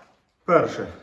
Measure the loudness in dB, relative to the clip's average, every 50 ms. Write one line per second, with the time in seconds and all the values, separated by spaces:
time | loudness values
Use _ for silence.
0 | -20 _ _ _ _ _ _ _ _ 2 2 2 2 0 -4 -8 -10 -10 -12 -16